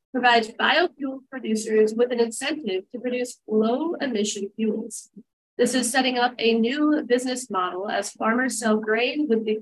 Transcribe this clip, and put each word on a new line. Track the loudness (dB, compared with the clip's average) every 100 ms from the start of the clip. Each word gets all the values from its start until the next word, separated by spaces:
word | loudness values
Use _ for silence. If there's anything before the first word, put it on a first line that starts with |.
| _
provides | 0 4 4 2
biofuel | 0 2 4 2 -2 -8 -8 -12
producers | -8 -2 -2 2 4 4
with | 4 0
an | 2
incentive | 0 -2 -4 -4 -4 -4 -6
to | -8
produce | -6 -4 -6 -10 -2
low-emission | 2 4 2 -2 -2 -2 -2 -2 -4 -8
fuels. | -2 -2 -2 -6 -12 -18 -20 -20 _ _ 0
This | 2
is | 2 0
setting | 0 0 2
up | 0 0
a | 2
new | 2 2 2 2 2
business | 2 0 0 -6 -4
model | -4 -4 -4 -4
as | -4 -4
farmers | -2 0 0 0 -2
sell | 0 0
grain | 2 0 0 0 0
with | 0
the | 0 -2